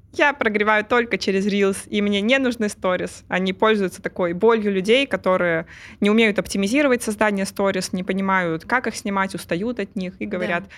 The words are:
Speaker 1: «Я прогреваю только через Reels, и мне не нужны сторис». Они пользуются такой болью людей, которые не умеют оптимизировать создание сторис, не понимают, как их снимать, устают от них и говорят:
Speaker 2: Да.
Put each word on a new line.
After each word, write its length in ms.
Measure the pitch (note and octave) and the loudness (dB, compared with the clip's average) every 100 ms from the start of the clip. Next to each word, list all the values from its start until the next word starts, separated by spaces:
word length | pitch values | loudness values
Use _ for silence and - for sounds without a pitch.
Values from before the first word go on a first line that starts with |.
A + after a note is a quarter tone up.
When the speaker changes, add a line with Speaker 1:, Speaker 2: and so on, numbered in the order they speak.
| - - | -8 0
Speaker 1:
«Я 160 | D4 | 2
прогреваю 520 | C#4 A3 G#3 G#3 G#3+ G#3 | 2 0 2 2 2 2
только 320 | A#3+ A#3 F#3+ | 0 2 -2
через 280 | - F#3+ G3+ | 0 0 0
Reels, 420 | G3+ G3 G3 - | 2 0 0 -4
и 120 | G#3 | -2
мне 200 | G3+ G3+ | 0 0
не 160 | G#3+ C4+ | 2 2
нужны 320 | B3+ A#3+ G#3 | 0 -2 -4
сторис». 540 | - F#3+ F3+ F3 - - | -2 -2 -2 -4 -10 -6
Они 260 | F3+ F#3+ | -2 -2
пользуются 480 | F#3 A3 G#3+ F#3 - | 2 2 2 0 -4
такой 320 | - - F3 | -8 -2 -2
болью 380 | F3 A3 A3+ G#3 | 2 4 4 2
людей, 360 | F#3+ F#3+ B3 C#4 | 0 2 2 2
которые 580 | F#3+ F#3 F#3 F3 E3 E3 - - - | 0 0 2 2 0 -4 -14 -20 -2
не 100 | G3+ | 2
умеют 300 | A3 A3+ G3 | 4 4 2
оптимизировать 640 | F3+ G3 G3 C4+ C#4+ B3 | -2 -2 0 2 2 2
создание 420 | - G#3 G#3+ G3 G3 | 0 0 0 0 -2
сторис, 460 | - G3 F#3 F#3 | -2 0 0 -4
не 120 | F#3 | -4
понимают, 600 | F#3 F#3+ G3 F#3+ F3 D#3+ - | -4 -2 0 0 0 -2 -2
как 220 | B3 A#3 | -2 -2
их 80 | - | -6
снимать, 400 | G#3 G3 G3 G#3 | -4 -2 -2 -4
устают 440 | - E3+ A3+ A#3+ | -6 -4 -4 -6
от 160 | G3 - | -8 -8
них 180 | F#3 - | -8 -8
и 60 | G#3+ | -6
говорят: 380 | - G#3+ F3 | -4 -2 -4
Speaker 2:
Да. 60 | G3 | -6